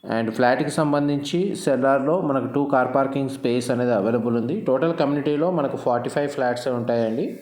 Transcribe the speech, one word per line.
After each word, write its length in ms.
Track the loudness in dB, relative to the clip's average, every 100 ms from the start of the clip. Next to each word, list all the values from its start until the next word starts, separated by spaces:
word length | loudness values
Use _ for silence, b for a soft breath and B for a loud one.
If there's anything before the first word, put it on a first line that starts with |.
And 240 | -2 -2 -2
ఫ్లాట్‌కి 420 | 2 2 2 0
సంబంధించి 680 | 0 2 2 0 -2 -2 -2 -2 -2
సెల్లార్‌లో 600 | 0 2 4 2 2 0
మనకు 260 | 0 -2 0
టూ 100 | -2 2
కార్ 240 | 2 2
పార్కింగ్ 400 | 0 0 -2 -4 -4
స్పేస్ 320 | -2 -2 0
అనేది 240 | 0 2
అవైలబుల్ 420 | 2 2 0 0 0
ఉంది. 180 | -2 -2
టోటల్ 320 | 0 2 2 0
కమ్యూనిటీలో 520 | 0 0 0 0 0
మనకు 260 | 0 -2 -2
ఫార్టీ 320 | 0 0 0
ఫైవ్ 200 | -2 -2
ఫ్లాట్సే 420 | -2 -2 0 -2
ఉంటాయండి. 540 | -2 0 0 0 -2 -4 -6